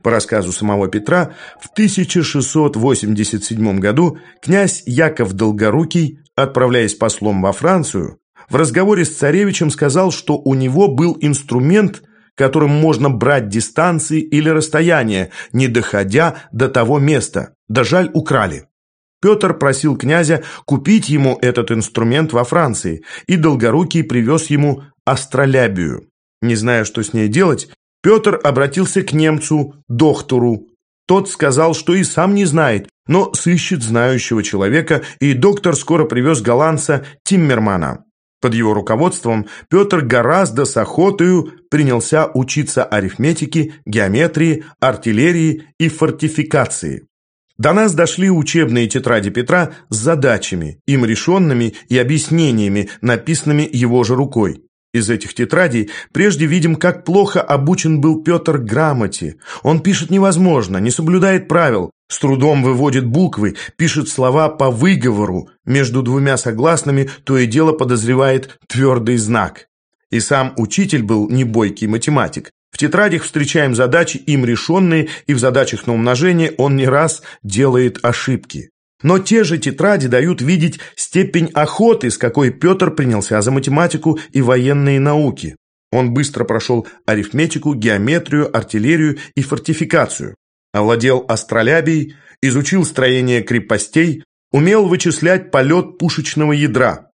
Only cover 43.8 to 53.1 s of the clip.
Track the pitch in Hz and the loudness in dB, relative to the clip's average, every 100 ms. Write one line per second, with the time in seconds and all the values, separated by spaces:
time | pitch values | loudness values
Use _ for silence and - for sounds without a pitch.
43.8 | - 107 98 107 165 160 165 156 - - | -6 -2 0 2 0 0 0 0 -6 -2
44.8 | 131 131 117 107 156 175 160 156 - _ | -2 0 -2 2 2 2 0 -2 -8 _
45.8 | 160 151 156 156 160 151 147 151 110 - | -4 0 -2 -2 -4 -2 -2 0 0 -4
46.8 | 80 67 - _ _ _ _ _ 143 185 | -10 -10 -14 _ _ _ _ _ 0 2
47.8 | 220 151 175 - 190 180 139 165 147 120 | 2 2 0 2 2 2 0 0 2 0
48.8 | 117 131 123 117 101 101 120 180 165 - | 0 -2 0 0 0 -4 0 0 0 -6
49.8 | _ 110 120 165 135 107 - 90 78 82 | _ -4 -2 0 2 0 -4 -6 -8 -10
50.8 | - 139 120 110 - 190 170 123 117 - | -2 0 0 -2 0 2 2 0 -2 -6
51.8 | - 123 123 156 - 165 156 113 101 101 | -2 0 2 -2 0 0 2 2 0 -2
52.8 | 98 - 113 | -4 -6 -2